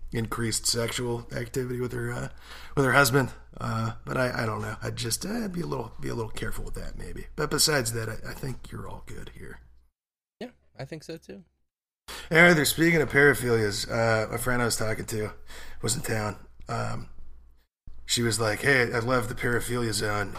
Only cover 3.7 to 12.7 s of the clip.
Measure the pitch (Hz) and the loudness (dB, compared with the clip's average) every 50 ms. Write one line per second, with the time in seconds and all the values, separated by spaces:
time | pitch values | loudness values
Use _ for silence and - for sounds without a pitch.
3.7 | 113 113 113 113 107 - - 139 139 131 127 123 - - 120 110 107 107 104 107 | -2 -2 -2 -2 -4 -6 -8 -4 -2 0 0 0 0 -2 -2 -2 -2 -4 -6 -6
4.7 | 110 - - 113 110 113 117 113 110 - - 185 220 240 220 196 175 170 156 147 | -8 -6 -6 -6 -6 -4 -4 -4 -4 -4 -4 -4 -4 -4 -4 -4 -4 -6 -4 -4
5.7 | 139 131 113 113 - - - 131 123 117 113 107 - - 117 - - - - - | -4 -6 -6 -8 -8 -8 -6 -4 -4 -4 -6 -6 -6 -6 -4 -4 -4 -4 -4 -6
6.7 | - 101 92 - - - 90 87 87 - - - - - 147 147 151 143 - 156 | -6 -8 -8 -8 -8 -8 -10 -10 -10 -10 -12 -12 -6 -4 -4 -2 2 2 4 4
7.7 | 151 139 117 113 117 113 110 107 110 110 - 117 - - - 135 120 - - - | 4 2 2 0 -2 -4 -6 -6 -8 -8 -8 -8 -10 -8 -6 -6 -6 -8 -10 -12
8.7 | - 113 98 92 - - - - - 90 92 - - - - 64 - - - - | -10 -10 -10 -10 -10 -12 -12 -12 -12 -12 -12 -12 -14 -14 -14 -14 -14 -16 -18 -20
9.7 | - - _ _ _ _ _ _ _ _ _ _ _ _ 214 254 - _ _ _ | -20 -20 _ _ _ _ _ _ _ _ _ _ _ _ -16 -16 -16 _ _ _
10.7 | _ - 135 139 165 156 - - 165 160 _ - 190 202 165 _ _ _ _ _ | _ -14 -12 -10 -10 -12 -10 -10 -12 -12 _ -14 -16 -16 -16 _ _ _ _ _
11.7 | _ _ _ _ _ _ _ - - - - - - 160 175 175 175 151 139 - | _ _ _ _ _ _ _ -14 -14 -12 -6 2 8 10 10 10 10 8 6 4